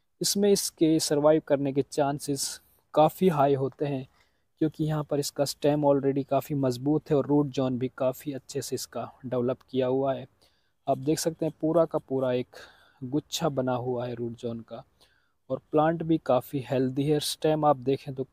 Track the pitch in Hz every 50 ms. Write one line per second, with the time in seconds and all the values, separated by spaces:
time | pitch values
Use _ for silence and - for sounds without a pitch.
0 | _ _ _ - 180 - - 202 202 202 196 190 - - - - 165 156 160 160
1 | - - 156 143 147 151 156 160 - - 143 135 139 135 135 143 135 - - 156
2 | 143 139 143 147 - - 139 135 - - - - _ _ _ _ _ _ - 151
3 | 156 151 - - 185 185 156 147 139 143 139 131 135 127 - - 151 143 143 131
4 | 135 - _ _ _ _ _ _ _ _ _ - 160 151 - - 156 151 156 151
5 | 143 - 147 143 143 - - - 139 131 - - - 143 147 151 147 143 143 139
6 | 131 139 139 143 135 - - 135 - - 156 139 135 127 123 123 131 143 156 151
7 | - - 160 139 127 131 147 147 147 139 123 143 131 127 127 120 127 127 - -
8 | 135 127 131 - - 147 135 131 - - - 135 117 - 131 120 - - - 120
9 | 117 - - _ - 127 131 127 120 123 127 - _ _ - 127 131 127 131 135
10 | 135 135 131 123 131 - _ _ _ _ _ _ _ _ _ _ _ - 139 131
11 | 131 147 160 160 - 170 160 - 160 160 - _ - 156 160 175 165 160 - 151
12 | - - 131 135 131 127 123 127 123 - - - - - - _ _ _ _ _
13 | 135 123 135 151 - _ - - 170 156 139 131 127 127 127 123 123 127 123 120
14 | 123 123 120 117 120 117 117 117 - 117 117 113 110 - 113 120 135 _ _ _
15 | _ _ _ _ _ _ _ _ _ - 131 139 - _ - 156 151 160 170 165
16 | 170 160 165 156 - - 123 127 - - - 139 120 - 139 127 131 127 131 143
17 | 139 151 151 147 - - - - - 156 156 156 151 151 147 131 123 135 135 -
18 | - 147 131 131 131 -